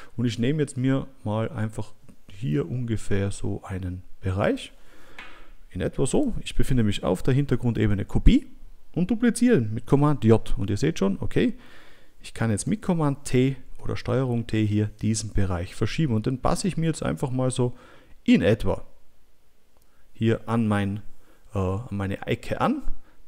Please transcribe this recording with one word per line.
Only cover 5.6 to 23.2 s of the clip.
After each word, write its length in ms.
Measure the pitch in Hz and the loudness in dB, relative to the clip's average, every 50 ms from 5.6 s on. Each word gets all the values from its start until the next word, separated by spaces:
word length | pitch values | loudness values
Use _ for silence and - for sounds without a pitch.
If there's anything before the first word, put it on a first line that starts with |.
| - - | -16 -10
In 120 | - 92 | -6 -4
etwa 240 | - - - - 139 | -4 -4 0 0 0
so. 280 | 131 - 226 302 240 - - | 2 2 2 2 2 0 -2
Ich 140 | - - - | -4 2 4
befinde 280 | - - - 131 123 110 | 4 6 6 6 4 4
mich 200 | 101 101 - - | 2 0 0 0
auf 200 | - 185 - - | 0 0 2 2
der 100 | 143 127 | 2 2
Hintergrundebene 720 | 139 143 - 127 - 123 120 110 110 110 107 101 95 - | 2 2 2 0 0 2 0 2 2 2 2 2 2 0
Kopie 420 | - - 110 - - 220 285 - - - - - - - - - - - | 0 0 8 8 8 8 8 4 -2 -10 -14 -14 -14 -14 -14 -14 -6 -2
und 180 | 247 185 - | -2 0 0
dupliziere 500 | 240 214 247 233 233 - 240 247 233 143 | 0 2 2 2 2 4 4 4 4 4
mit 240 | 113 104 107 113 - | 4 0 -2 -4 2
Command 380 | - 147 139 147 147 147 120 - | 4 4 4 6 4 2 4 6
J. 340 | 110 113 110 - - - | 6 6 6 6 4 2
Und 120 | - 98 95 | 2 2 -2
ihr 80 | 101 | 0
seht 220 | 104 139 156 165 - | 0 0 0 0 2
schon, 180 | 196 196 190 - | 0 0 0 0
okay, 320 | - - - - 208 247 - - - - - - - - - - - - - - | -2 0 2 2 2 2 0 -4 -10 -16 -16 -16 -14 -16 -16 -16 -18 -18 -18 -16
ich 120 | - - - | -16 -14 -4
kann 160 | - 113 113 | -2 0 0
jetzt 180 | 104 95 - | 0 0 0
mit 140 | 147 - - | -2 -4 -2
Command 440 | - - 175 165 151 143 139 - - | 0 -2 0 2 2 0 0 -2 -2
T 300 | - - 127 127 135 135 - - - - - | 0 2 4 4 2 0 -4 -8 -8 -8 -6
oder 140 | - 120 110 | -4 -4 -4
Steuerung 520 | 107 - - 120 127 135 127 120 120 110 | -2 -2 -2 0 0 0 0 -2 -2 -2
T 180 | - 110 110 110 | -2 0 0 2
hier 240 | 104 104 104 104 104 - - | 2 2 0 0 -2 -4 -4
diesen 300 | - 107 110 110 107 104 | -2 -2 -2 -2 -4 0
Bereich 440 | - 101 101 98 90 85 92 - - | 2 2 2 2 0 -2 -4 -8 -2
verschieben. 380 | - 113 110 - - 165 135 113 | 0 0 0 2 0 0 2 0
Und 120 | 110 107 | 0 0
den 140 | 131 131 127 | -2 -4 0
passe 280 | - - 175 - - | 0 0 0 2 0
ich 80 | 185 - | -2 -2
mir 120 | 160 160 | 0 0
jetzt 160 | 165 156 - - | 0 -2 -2 -2
einfach 280 | 127 - 156 - 123 | -4 -2 -2 -4 -4
mal 200 | 127 127 131 127 | -2 0 0 0
so 220 | - - 123 123 - - - - - - - - - - - | 0 0 0 0 -2 -6 -14 -20 -20 -20 -20 -20 -20 -4 2
in 180 | - 247 175 | 4 4 6
etwa 420 | - 98 110 - - 95 82 - - - - - - - - - - - - - - - - - - - - - - - - - - - - | 6 4 4 4 2 0 0 0 -4 -10 -12 -14 -16 -16 -16 -18 -20 -20 -20 -20 -20 -20 -20 -20 -20 -20 -20 -20 -20 -20 -20 -20 -18 -16 -6
hier 340 | - 110 113 110 - - | 0 2 2 2 0 -2
an, 200 | - 117 117 113 | -2 0 0 2
mein, 340 | 104 104 101 101 98 98 104 - - - - - - - - - - - | 2 2 2 0 -2 -4 -4 -6 -8 -8 -8 -12 -16 -20 -20 -20 -6 -4
äh, 60 | 101 | -2
an 280 | 95 92 98 101 123 - | 0 0 -2 -2 -4 -6
meine 340 | 101 101 98 95 - - - | -6 -4 -4 -4 -4 -6 -4
Ecke 340 | - 120 - - - 185 - | -4 -4 -4 -2 -4 -2 0
an. 220 | - - 311 285 - - - - - - - - | 0 0 0 2 2 2 2 2 -2 -8 -16 -18